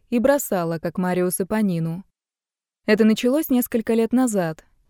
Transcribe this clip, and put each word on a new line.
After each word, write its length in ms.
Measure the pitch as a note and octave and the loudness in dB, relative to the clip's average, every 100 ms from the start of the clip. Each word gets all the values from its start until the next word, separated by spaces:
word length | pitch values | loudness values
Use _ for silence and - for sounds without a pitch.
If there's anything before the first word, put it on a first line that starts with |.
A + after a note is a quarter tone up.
| _ | _
и 80 | A#3+ | 0
бросала, 600 | C4 C#4+ - F#3+ E3 E3 | 2 2 0 -2 -2 -4
как 200 | F3 F3 | -6 -2
Марио 320 | F3+ F3+ F3+ | -2 0 0
Сапонину. 720 | - F3+ G#3+ G#3 E3 E3 E3+ - _ _ _ _ _ _ _ | -2 -4 -2 0 -2 -4 -6 -14 _ _ _ _ _ _ _
Это 200 | - G#3 | 0 4
началось 440 | A3 A3 B3 C#4+ D#4 | 4 2 0 0 0
несколько 460 | B3+ - A#3 G#3+ | 0 0 -4 -2
лет 180 | A3+ A3+ | 0 0
назад, 540 | A#3+ B3+ G3+ E3 D#3+ - _ _ | 0 0 0 -2 -6 -14 _ _